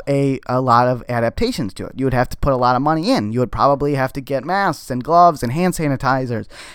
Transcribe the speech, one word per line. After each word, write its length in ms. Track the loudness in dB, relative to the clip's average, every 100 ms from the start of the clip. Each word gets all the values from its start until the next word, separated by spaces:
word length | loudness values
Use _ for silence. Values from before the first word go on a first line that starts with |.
| 0
a, 320 | 0 0 -2 -2
a 140 | 0
lot 280 | 4 4 4
of 160 | 0 -4
adaptations 680 | -2 -2 0 -2 -2 -6
to 100 | -8 -10
it. 60 | -4
You 100 | -2
would 80 |
have 160 | 0 -2
to 60 | -2
put 160 | 0
a 20 | 2
lot 180 | 2
of 60 | 2
money 300 | 0 0 0
in. 220 | 0 0
You 80 | -2
would 120 | -2
probably 420 | 2 2 2 0
have 180 | -2 -2
to 80 | -6
get 220 | -6 -6
masks 460 | -2 -2 -2 -4 -6
and 140 | -6
gloves 380 | 2 6 6 4
and 100 | -2
hand 220 | 0 -2
sanitizers 760 | 0 -2 -2 0 0 -2 -6 -8 -16 -20